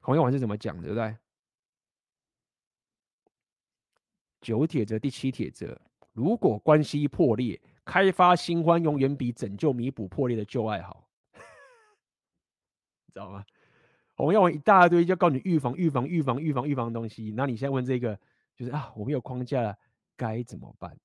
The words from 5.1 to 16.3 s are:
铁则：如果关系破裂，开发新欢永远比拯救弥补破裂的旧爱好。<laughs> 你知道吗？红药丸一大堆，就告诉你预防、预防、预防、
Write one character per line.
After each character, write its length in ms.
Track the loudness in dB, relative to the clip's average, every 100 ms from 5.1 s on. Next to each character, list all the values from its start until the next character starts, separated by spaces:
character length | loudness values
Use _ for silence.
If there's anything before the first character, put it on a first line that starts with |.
| -4 -6
铁 180 | -4 -8
则： 280 | -8 -14 -14 _ _ _
如 240 | -4 -2 2
果 220 | 0 0
关 240 | 4 4
系 240 | 4 -2 -4
破 300 | 2 2 2
裂， 240 | -2 -6 _ _
开 260 | -2 2 2
发 240 | 4 4
新 260 | 4 2 0
欢 220 | 2 2
永 160 | 2 2
远 180 | 0 0
比 140 | -4
拯 260 | -4 -8 -2
救 160 | -2
弥 160 | 0 -4
补 200 | -6 -8
破 180 | -2 -2
裂 100 | -2
的 80 |
旧 220 | -4 -4 -4
爱 160 | -4
好。 260 | -8 -18 _ _
<laughs> 1900 | _ -20 -20 -20 -20 _ _ _ _ _ _ _ _ _ _ _ _ _ _
你 60 |
知 80 | -16
道 100 | -14
吗？ 140 | -14 -16 _ _ _ _ _ _
红 200 | _ 2
药 80 | 4
丸 120 | 4
一 40 | 2
大 280 | 6 8 8
堆， 160 | 6
就 140 | 4 2
告 140 | 2
诉 40 |
你 60 | 2 0
预 120 | 0
防、 160 | 0
预 140 | 0 0
防、 180 | 0 -2
预 140 | -2
防、 180 | 0